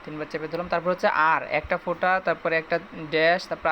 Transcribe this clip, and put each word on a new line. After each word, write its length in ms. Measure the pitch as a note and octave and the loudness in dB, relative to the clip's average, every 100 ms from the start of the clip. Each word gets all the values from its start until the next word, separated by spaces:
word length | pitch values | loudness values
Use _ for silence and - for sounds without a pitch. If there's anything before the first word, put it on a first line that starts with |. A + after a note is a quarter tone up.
তিনবার 240 | - D3+ D3+ | -12 -10 -8
চেপে 160 | D#3+ D#3 | -6 -6
ধরলাম। 220 | E3 F3 | -6 -2
তারপর 160 | E3+ E3 | -2 0
হচ্ছে 140 | F3+ G3+ | 0 2
আর, 340 | - D#3 D#3 - D3 | 4 4 2 2 -2
একটা 180 | D#3 F3 | 0 -4
ফোঁটা, 420 | - E3+ F#3 F#3 F#3 | -2 -2 2 2 0
তারপরে 300 | D#3+ E3+ D#3+ | -2 0 0
একটা 180 | D#3+ E3+ F3 - D#3 | 0 -2 -4 -12 -2
ড্যাশ, 340 | D#3 D#3+ F3+ - | 2 4 4 0
তারপর 200 | D#3+ E3 | -4 0